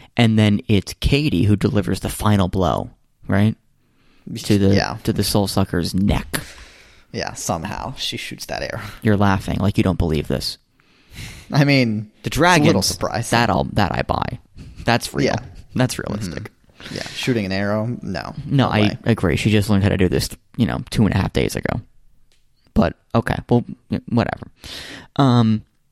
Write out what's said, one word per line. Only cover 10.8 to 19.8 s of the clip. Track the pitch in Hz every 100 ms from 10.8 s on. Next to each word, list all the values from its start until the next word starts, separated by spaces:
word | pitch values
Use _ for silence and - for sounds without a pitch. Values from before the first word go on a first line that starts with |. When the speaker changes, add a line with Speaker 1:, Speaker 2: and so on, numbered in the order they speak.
| _ _ _ - - - -
Speaker 2:
I | 135 143
mean, | 139 120 107 107 _
Speaker 1:
The | 120
Speaker 2:
it's | 117
a |
little | 170 170
Speaker 1:
dragons, | 151 110 -
Speaker 2:
surprise. | - - 104 117
Speaker 1:
that | 120 117
I'll, | 82 71
that | - 95
I | 60
buy. | - - - - _ - - -
That's | - 117 -
real. | 143 135
Speaker 2:
Yeah. | - - - - -
Speaker 1:
That's | 127 -
realistic. | - - 95 71 110 _ _ -
Speaker 2:
Mm-hmm. | - -
Yeah, | -
shooting | - - 117 98
an |
arrow? | 95 101 107 113 123
No. | - 85 - - -
Speaker 1:
No, | 139 120
Speaker 2:
No |
Speaker 1:
I | 107
Speaker 2:
way. | 104 - -
Speaker 1:
agree. | 113 92 71
She | 110
just | 107 101
learned | 98